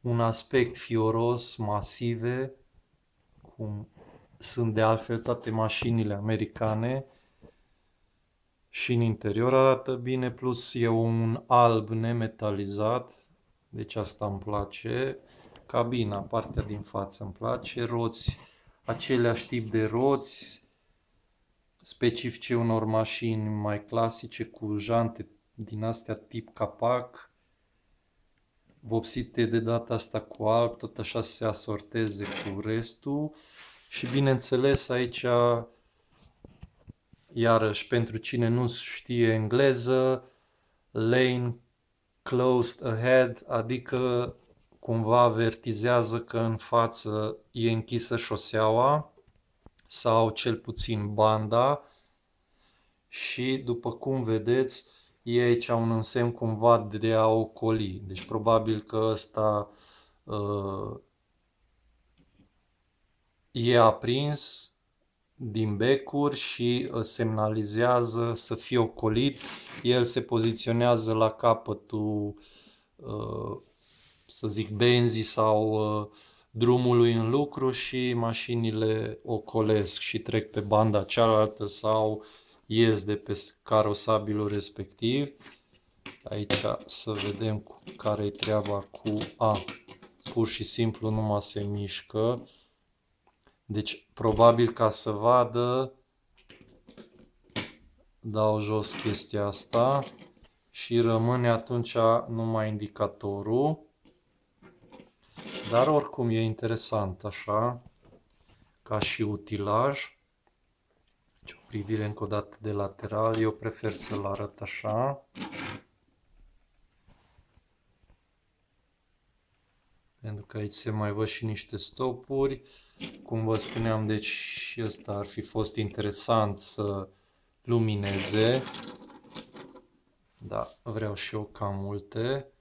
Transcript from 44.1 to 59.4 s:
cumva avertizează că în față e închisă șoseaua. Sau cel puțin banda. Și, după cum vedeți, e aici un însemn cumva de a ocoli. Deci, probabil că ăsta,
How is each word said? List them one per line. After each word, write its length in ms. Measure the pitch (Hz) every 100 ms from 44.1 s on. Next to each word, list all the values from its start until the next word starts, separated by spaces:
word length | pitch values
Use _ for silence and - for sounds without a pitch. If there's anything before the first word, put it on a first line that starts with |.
| 123 147 - _ _ _ _
cumva 420 | - 113 107 120
avertizează 1000 | 120 110 113 113 - 104 113 123 110 113
că 180 | - 117
în 180 | 113 110
față 800 | - 120 113 113 110 107 107 - _
e 200 | 123 117
închisă 460 | 113 107 123 - 120
șoseaua. 960 | - 107 - 110 110 113 131 147 151 _ _ _ _ _ - _ _
Sau 440 | - 120 113 113
cel 260 | 110 127 113
puțin 580 | - 113 - 110 104
banda. 680 | 104 107 110 107 113 127 147 - _ _ _ _ _ _ _ _ _ _ _ _
Și, 480 | - - - 127 131
după 280 | 123 117 123
cum 320 | 120 - 135
vedeți, 600 | 117 113 104 123 131 - - - _ _
e 200 | - 120
aici 260 | 120 120 120
un 220 | 117 113
însemn 420 | 113 110 127 120
cumva 460 | 120 110 107 117 117
de 340 | 104 104 113
a 140 | 110 110
ocoli. 760 | 110 113 - 113 110 101 92 101
Deci, 180 | 95
probabil 560 | - 113 107 113 107 107
că 160 | - 113
ăsta, 760 | 110 107 - -